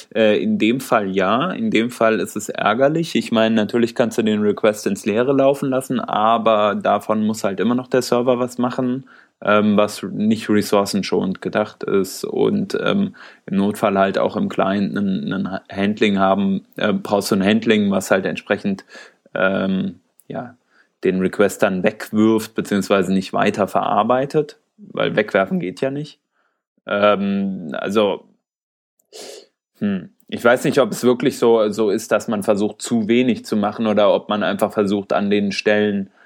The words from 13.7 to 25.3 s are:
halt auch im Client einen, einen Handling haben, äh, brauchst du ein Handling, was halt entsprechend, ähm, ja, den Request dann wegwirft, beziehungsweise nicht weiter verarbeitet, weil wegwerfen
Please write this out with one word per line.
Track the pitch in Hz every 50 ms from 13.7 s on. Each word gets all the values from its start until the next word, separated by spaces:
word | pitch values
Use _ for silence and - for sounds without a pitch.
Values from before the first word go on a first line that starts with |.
| 104 - 113 104 98 98
halt | 98 98 95
auch | - - - -
im | 104 101 98
Client | - - 98 95 98 101 98 - -
einen, | 101 101 98 95 - 71 87 95
einen | 95 98 95 95 - _ _
Handling | 95 98 98 104 107 - 117 104 101 95
haben, | 95 95 98 101 98 98 98 95 - _ _
äh, | - 101 104 98
brauchst | 98 - - 104 101 98 - 110
du |
ein | 95 92
Handling, | 101 110 113 113 120 107 107 101 98
was | 98 95 - - 104
halt | 95 92
entsprechend, | 87 80 - - - 104 98 - 101 95 95 - _ - - - - _ _ _ _ _
ähm, | - 95 95 98 98 95 98 95 95 98 95 90 - _ _ _ _ _ _
ja, | - 101 - - - _ _ _ _ _ _ _ _ _ -
den | 95 92 95
Request | 92 92 - - 104 95 - - 113
dann | 101 92 92 95
wegwirft, | 113 - - - - 110 107 110 110 113 110 110 - _
beziehungsweise | - - - 104 98 92 - 101 98 90 95 95
nicht | 95 92 - -
weiter | 98 101 104 101 107 98 95
verarbeitet, | - 98 - - - 101 107 117 127 127 139 139 - 151 147 - - _ _ _ _ _
weil | - - - - 107 107 -
wegwerfen | 107 107 -